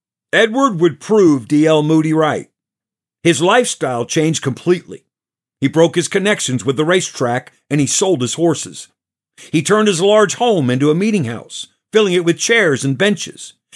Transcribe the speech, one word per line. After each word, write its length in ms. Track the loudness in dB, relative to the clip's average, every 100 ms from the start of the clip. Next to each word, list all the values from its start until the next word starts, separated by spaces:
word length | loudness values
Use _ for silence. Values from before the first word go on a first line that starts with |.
| _ _ -4
Edward 460 | 0 0 2 0 2
would 200 | 0 -2
prove 480 | 0 4 4 2 0
D 200 | 2 2
L 160 | 2
Moody 300 | 2 2 2
right. 360 | 0 0 -2 -8 _ _ _ _ _ _ _
His 220 | -2 0
lifestyle 640 | 2 2 0 -2 -4 -4 -4
changed 360 | -2 0 -2
completely. 640 | -4 -4 -2 -2 -4 -20 _ _ _ _ _ -4
He 60 | -2
broke 280 | 2 2 0
his 120 | -2
connections 580 | -2 -2 -2 -2 -4 -2
with 120 | -2
the 80 | 0
racetrack, 680 | 0 -2 -4 -2 -4 -6 _ -4
and 100 | -2
he 80 | 0
sold 340 | 0 0 0
his 120 | -2
horses. 540 | -2 -2 -2 -8 -16 -20 _ _ _ _ -20 -6
He 100 | -4
turned 260 | 0 2 2
his 140 | 2
large 320 | 2 4 2 0
home 360 | 0 0 0
into 180 | 0 2
a 60 | 2
meeting 300 | 0 -2 -4
house, 420 | -8 -14 -18 -18 _ _
filling 200 | 0 0
it 120 | 0 0
with 140 | -2
chairs 440 | 0 2 2 0
and 140 | -2 0
benches, 560 | 0 -2 -6 -16 -20 _ _